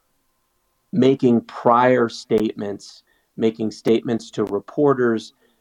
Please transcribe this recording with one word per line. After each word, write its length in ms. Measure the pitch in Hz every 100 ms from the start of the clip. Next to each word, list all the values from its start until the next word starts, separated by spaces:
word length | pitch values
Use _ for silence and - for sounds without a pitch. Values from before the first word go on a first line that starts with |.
| _ _ _ _ _ _ _ _ _
making 500 | 170 131 139 127 117
prior 640 | - - 123 120 127 127 117
statements, 960 | - - 113 107 - 104 98 - - _ _ _ -
making 340 | 113 110 107
statements 600 | - - 113 - 110 -
to 140 | -
reporters 880 | 101 98 - - 147 131 123 110 110 _ _ _